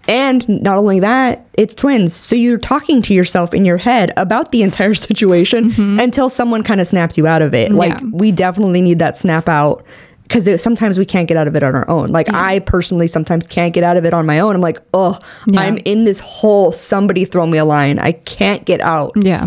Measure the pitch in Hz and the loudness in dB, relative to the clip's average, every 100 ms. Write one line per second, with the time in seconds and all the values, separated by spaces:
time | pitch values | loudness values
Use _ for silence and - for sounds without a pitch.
0 | - 233 269 254 233 196 196 196 208 190 | -2 0 2 0 0 -2 0 2 2 2
1 | 196 262 254 - - - 214 - 277 262 | 2 2 0 -4 -6 -2 -2 0 0 2
2 | 170 - - 247 240 233 - 294 - 269 | 0 -2 -2 0 0 0 -2 -4 0 0
3 | - 190 180 185 170 - 190 175 240 247 | 2 2 2 0 -2 0 2 2 2 2
4 | 180 - 185 226 330 233 190 - 202 202 | 0 -2 -2 -2 0 0 0 0 0 0
5 | - 214 196 175 185 233 233 220 202 202 | -2 0 2 2 2 2 0 0 0 2
6 | 247 262 269 - 240 226 214 196 175 185 | 0 0 -2 0 -2 -2 0 0 0 0
7 | 170 - 156 160 151 127 143 202 170 - | 0 0 0 2 0 0 2 2 0 -2
8 | 240 160 220 175 185 180 196 180 180 170 | -6 -2 -2 0 -2 0 0 2 2 2
9 | 160 - 185 156 151 151 147 - - - | 0 -2 -2 0 0 0 0 -2 -8 -20
10 | - _ - 240 185 175 233 226 220 185 | -20 _ -4 -2 0 0 0 0 0 0
11 | 196 185 165 165 151 156 139 131 - 165 | -2 -2 0 0 0 0 0 -2 0 -2
12 | - 165 160 185 190 196 196 180 170 175 | 0 0 0 -2 0 -2 0 -2 0 -2
13 | 170 165 156 170 170 - 175 170 175 175 | 0 -2 -2 -4 -2 -2 -2 0 2 2
14 | 165 170 156 151 214 185 175 156 - 185 | 2 0 0 2 2 0 -2 -4 -4 0
15 | 180 185 - - - 196 190 220 - 208 | 0 -2 -12 -6 0 0 0 -2 -2 0
16 | 226 196 - - 214 202 180 175 - 196 | 0 -2 -8 -2 2 4 2 0 -2 0
17 | 196 185 190 180 165 156 156 147 139 147 | 0 0 -2 -2 0 0 2 2 0 0
18 | - 165 - - 196 202 - 170 - 160 | -2 -4 -8 -4 -2 -2 -2 -2 0 -2
19 | 143 208 190 175 | -2 0 0 0